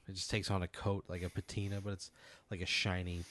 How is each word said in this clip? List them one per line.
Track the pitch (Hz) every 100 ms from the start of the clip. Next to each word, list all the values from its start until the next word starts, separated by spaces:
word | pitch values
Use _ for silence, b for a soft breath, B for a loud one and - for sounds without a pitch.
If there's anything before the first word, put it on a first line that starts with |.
| -
it |
just | 95 -
takes | 110 92
on | 95
a | 90
coat, | - 104 98 -
like | 87
a | 90
patina, | - - - 101 101
but | 101
it's, | 95 - B B B B
like, | 95
a | 90
shiny, | - 101 92 90 87 85